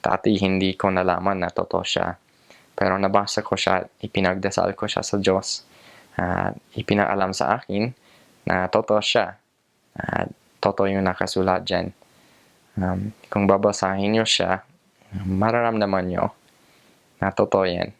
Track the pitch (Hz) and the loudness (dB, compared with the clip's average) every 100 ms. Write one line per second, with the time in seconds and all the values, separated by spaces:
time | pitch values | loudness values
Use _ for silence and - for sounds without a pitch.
0 | - 95 - 101 95 95 95 92 98 92 | 0 2 2 2 2 2 0 0 0 2
1 | 92 87 95 95 85 - - 90 - - | 2 0 0 -2 -2 -4 -2 -4 -2 -2
2 | - 87 _ _ _ - _ - 98 95 | -2 -6 _ _ _ -20 _ -2 0 2
3 | 98 101 101 - - 98 - 95 - _ | 2 2 2 -4 -2 0 2 0 -2 _
4 | 107 - 92 92 95 95 92 98 104 - | -6 0 0 0 -2 0 0 -2 -4 -4
5 | - 101 98 95 - - - - - - | -2 0 2 0 -2 -10 -12 -20 -20 -20
6 | - - 90 90 92 - _ - - 104 | -10 -4 -2 0 -2 -6 _ -10 0 2
7 | 101 98 95 95 67 117 - 101 117 - | 2 2 0 0 0 0 -2 -2 -2 -4
8 | _ - _ _ - 92 92 107 - 107 | _ -20 _ _ -2 0 2 0 2 0
9 | - 120 90 - _ _ _ _ _ - | 2 0 0 -8 _ _ _ _ _ -10
10 | - - - - _ _ 101 98 98 98 | -4 -4 -4 -10 _ _ -2 2 0 2
11 | 95 90 92 95 95 92 - 90 90 - | 0 0 -2 0 2 0 0 -2 -4 -10
12 | _ _ _ _ _ _ _ - 92 92 | _ _ _ _ _ _ _ -4 -2 -2
13 | 101 - - 101 98 98 104 101 95 95 | -6 -10 -6 0 4 4 2 0 -2 0
14 | 101 110 110 - 90 95 - _ _ _ | 0 0 2 0 0 -2 -6 _ _ _
15 | _ 98 95 95 107 120 117 110 101 95 | _ -8 -2 0 2 2 0 0 0 0
16 | 92 90 - - _ _ _ _ _ _ | -2 -2 -2 -4 _ _ _ _ _ _
17 | _ _ 95 - 101 98 92 87 87 | _ _ -2 0 0 2 0 -2 -6